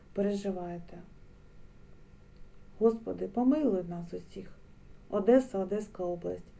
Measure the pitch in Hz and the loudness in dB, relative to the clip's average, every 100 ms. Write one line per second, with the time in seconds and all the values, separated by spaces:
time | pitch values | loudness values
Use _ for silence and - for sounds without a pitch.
0 | - - 202 202 202 185 175 175 - 170 | -10 0 0 0 -2 -4 -6 -8 -10 -14
1 | - - - - - - - - - - | -16 -18 -20 -20 -20 -20 -20 -20 -20 -20
2 | - - - - - - - - 226 226 | -20 -20 -20 -18 -16 -16 -14 4 4 4
3 | - 180 185 233 254 302 277 185 175 170 | -4 -4 -4 2 4 4 4 2 -2 -6
4 | 170 180 - 196 175 - - - - - | -8 -10 -10 -14 -14 -16 -20 -20 -20 -20
5 | - 202 196 262 262 190 190 208 214 - | -2 2 8 8 8 -2 0 -2 -4 -4
6 | 180 175 175 180 - | -4 -2 -4 -6 -10